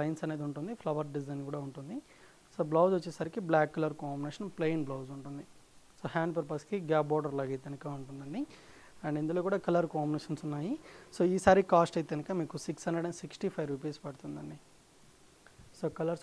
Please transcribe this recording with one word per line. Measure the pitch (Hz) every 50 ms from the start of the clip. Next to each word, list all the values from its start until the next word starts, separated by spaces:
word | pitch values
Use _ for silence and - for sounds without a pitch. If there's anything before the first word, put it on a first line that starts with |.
| 147
లైన్స్ | 151 160 156 - 160
అనేది | 156 147 147 147
ఉంటుంది, | 139 147 151 202 233 - -
ఫ్లవర్ | 165 151 151 151 147 139 147
డిజైన్ | 139 135 143 139 139 139
కూడా | 147 147 143 139
ఉంటుంది. | 127 147 135 147 214 285 - - - - - - - - - - -
So | - 170 151 156
బ్లౌజ్ | 160 175 190 190
వచ్చేసరికి | 175 165 175 147 - 160 165 - 233 190 165
బ్లాక్ | 160 156 151 147 -
కలర్ | 160 156 151 147 - 151
కాంబినేషన్ | 143 139 143 143 147 143 - 208 185 -
ప్లెయిన్ | - 165 156 165 160 147 135
బ్లౌజ్ | 135 135 131 131 139
ఉంటుంది. | 139 135 143 139 143 - - - - - - - - - - - -
So | - - -
హ్యాండ్ | 170 165 170 160
పర్పస్కి | 165 151 143 156 143 - - 208 202 175 147
గ్యాప్ | 156 151 151 143 151
బోర్డర్ | 156 147 151 139 139
లాగా | 135 131 135
అయితే | 131 131 147
కనుక | 143 139 - 147 143 139
ఉంటుందండి. | 135 131 135 139 139 139 156 240 294 - - - - - - - - - - - -
And | 156 147 151
ఇందులో | 151 156 170 180 170
కూడా | 190 196 190 -
కలర్ | - 175 175 165 160 -
కాంబినేషన్స్ | 156 147 151 151 151 - - 151 143 -
ఉన్నాయి. | 151 143 143 147 196 285 - - - - - - - -
So | - 180 180 185
ఈ | 190 -
సారీ | 202 190 196 190 - 190
కాస్ట్ | 170 170 - - 170
అయితే | 156 - 165
కనుక | 151 147 - 190 180 160
మీకు | 143 - 147 -
సిక్స్ | - 160 - - 180
హండ్రెడ్ | 165 170 165 175
అండ్ | 170 - -
సిక్స్టీ | - - - - 190 -
ఫైవ్ | - 156 143 143
రూపీస్ | 135 143 151 143 - -
పడుతుందండి. | 147 135 - - 147 147 151 151 151 151 147 - - - - - - - - - - - - - - - - - - - - - - - -
So | - 156 151 -
కలర్స్ | 160 165 170 165